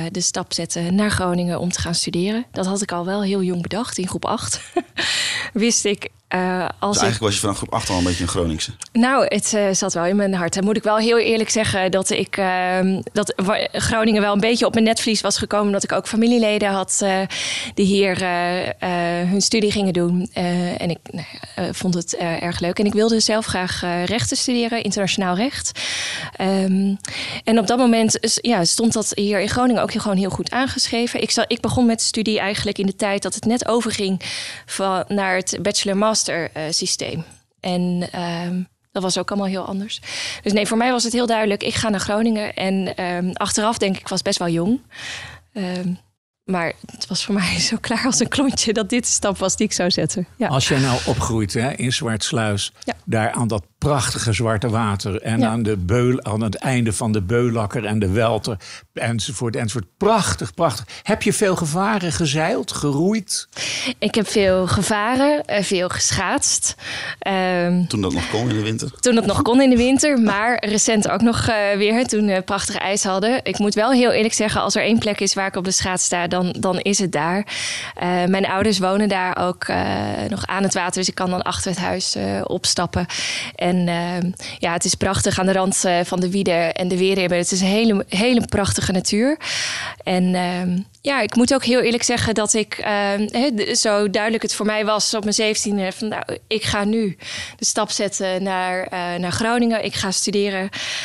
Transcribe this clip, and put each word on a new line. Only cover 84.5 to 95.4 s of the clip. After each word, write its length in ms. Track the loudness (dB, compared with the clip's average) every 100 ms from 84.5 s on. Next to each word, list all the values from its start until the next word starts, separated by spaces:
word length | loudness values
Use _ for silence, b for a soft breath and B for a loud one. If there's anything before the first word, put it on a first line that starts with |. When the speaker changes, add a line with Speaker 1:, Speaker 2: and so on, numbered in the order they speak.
| B
Speaker 1:
ja, 140 | -2
het 120 | 0
is 100 | 0
prachtig 440 | 0 0 0 0 2
aan 80 | 2
de 60 |
rand, 320 | 2 2 0
eh, 140 | 2 2
van 160 | 2 0
de 100 | 0
Wieden 440 | 0 2 2 2
en 140 | 0 -2
de 80 | 2
Weerribben. 420 | 2 2 2 2
Het 140 | 0
is 80 | 2
een 60 | 2
hele, 380 | 4 4 2 0
hele 380 | 0 4 4 2
prachtige 460 | 0 0 0 0
natuur. 460 | 0 0 2 2 0 B B B B B B
En, 300 | -2 2 2
ehm, 440 | 2 0 -2 -2 -2 -4 _
ja, 200 | -4 -2
ik 140 | 0 2
moet 180 | 4
ook 100 | 4
heel 160 | 2 2
eerlijk 220 | 4 2
zeggen 320 | 0 0 0
dat 200 | 0 2
ik, 200 | 0 -2
ehm, 540 | -4 -2 0 0 0 0
hè, 200 | 0 0 0 0
d-, 40 | 0
zo 320 | 2 2 2
duidelijk 320 | 0 0 0
het 120 | -2
voor 120 | -2 0
mij 180 | 0
was 300 | 2 2 0
op 80 | -2
mijn 120 | 0
zeventiende, 580 | 0